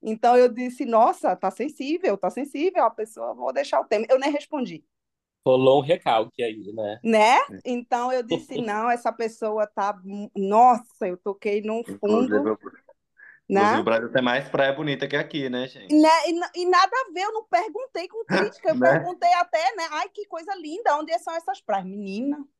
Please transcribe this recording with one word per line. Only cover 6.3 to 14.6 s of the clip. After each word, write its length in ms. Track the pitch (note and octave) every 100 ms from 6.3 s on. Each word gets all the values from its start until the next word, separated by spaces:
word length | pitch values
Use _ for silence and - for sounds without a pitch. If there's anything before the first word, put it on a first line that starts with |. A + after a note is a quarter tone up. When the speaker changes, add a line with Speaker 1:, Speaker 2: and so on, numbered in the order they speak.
| -
Speaker 2:
aí, 280 | A#2 A2 F#2+
né? 280 | A2 G#2 A2
Speaker 1:
Né? 340 | A3+ A3 G#3+ C#4 C#5 F#3
Então 480 | B3 A#3+ A#3+ A#3+ B3
eu 120 | B3+
disse, 340 | A3+ - - C4
Speaker 2:
<laughs> 0 |
Speaker 1:
"Não, 320 | A3+ G#3 A#3
essa 220 | A#3+ B3
pessoa 520 | A#3 A3+ A3+ A3 G#3+ G#3
tá, 320 | - G3+ G3 F#3 G3+ G#3 -
nossa, 720 | F#3+ G#3 B3 A3+ - _ A3
eu 100 | F3+
toquei 440 | G#3 G3 A3 G#3
num 220 | G#3+ A3 A3+
Speaker 3:
Inclusive, 80 | G3
Speaker 1:
fundo." 500 | G#3 A3 B3+ G#3 C#4+
Speaker 3:
eu, 80 | G#3+ - - _ _ _ _ - - _
Speaker 1:
Né? 140 | G2
Speaker 3:
inclusive, 180 | G#2 C4
o 20 |
Brasil 280 | A2+ A2+ A#2
tem 100 | C3
mais 260 | B2 B2+ C#3+
praia 240 | C#3+